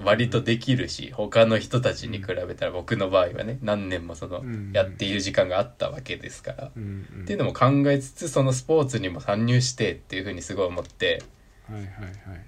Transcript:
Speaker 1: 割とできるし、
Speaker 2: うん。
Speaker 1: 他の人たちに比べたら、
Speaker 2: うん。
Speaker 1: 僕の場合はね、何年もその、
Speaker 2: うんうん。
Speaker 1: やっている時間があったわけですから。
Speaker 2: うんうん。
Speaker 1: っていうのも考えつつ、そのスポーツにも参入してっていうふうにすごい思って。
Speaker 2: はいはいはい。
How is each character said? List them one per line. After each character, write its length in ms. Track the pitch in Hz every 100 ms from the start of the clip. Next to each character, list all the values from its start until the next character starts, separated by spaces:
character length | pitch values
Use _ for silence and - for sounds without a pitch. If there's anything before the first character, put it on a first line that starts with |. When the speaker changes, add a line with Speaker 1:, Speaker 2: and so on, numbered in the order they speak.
Speaker 1:
割 260 | 98 110 120
と 120 | 117
で 160 | 107 117
き 180 | - 123
る 140 | 87
し、 180 | - 117
Speaker 2:
う 40 |
ん。 20 |
Speaker 1:
他 320 | - 104 117 113
の 140 | 110
人 220 | - 123
た 120 | 113
ち 140 | 90 117
に 120 | 107
比 60 | 95
べ 280 | 90 90 -
た 100 | 90
ら、 60 |
Speaker 2:
う 20 |
ん。 40 | 90
Speaker 1:
僕 200 | 87 107
の 120 | 95
場 120 | 95
合 80 | 87
は 140 | -
ね、 140 | 107 127
何 280 | 107 104 95
年 160 | 90 85
も 100 | 82
そ 120 | 85
の、 120 | 90
Speaker 2:
う 40 |
ん 40 | 127
う 20 | 110 101
ん。 20 |
Speaker 1:
や 100 | 98
っ 60 | 95
て 160 | 92 98
い 80 |
る 60 | 104
時 140 | 101
間 140 | 101 92
が 120 | 92
あ 40 |
っ 80 | 101 -
た 140 | -
わ 120 | -
け 160 | - -
で 120 | -
す 120 | -
か 100 | -
ら。 180 | - 131 -
Speaker 2:
う 40 |
ん 280 | 101 98 - -
う 40 |
ん。 40 |
Speaker 1:
っ 20 | 90
て 80 |
い 20 | 202
う 40 |
の 60 | 113
も 80 |
考 140 | - 127 143 143
え 80 | 143
つ 120 | 135
つ、 180 | - 165
そ 140 | -
の 100 | 135
ス 100 | 127
ポ 180 | - 160
ー 40 | 135
ツ 140 | 110
に 100 | 95
も 120 | -
参 240 | - 101 117
入 160 | 123
し 120 | 127
て 200 | - 107
っ 20 | 85
て 200 | - 92
い 60 |
う 20 |
ふ 40 | 95
う 60 |
に 80 | 92
す 140 | - 98
ご 80 |
い 40 | 92
思 140 | 87
っ 40 | 85
て。 380 | - 92 82 - - - - -
Speaker 2:
は 100 | 107
い 20 |
は 40 |
い 40 | 98
は 20 | 95 98 98 -
い。 80 | 92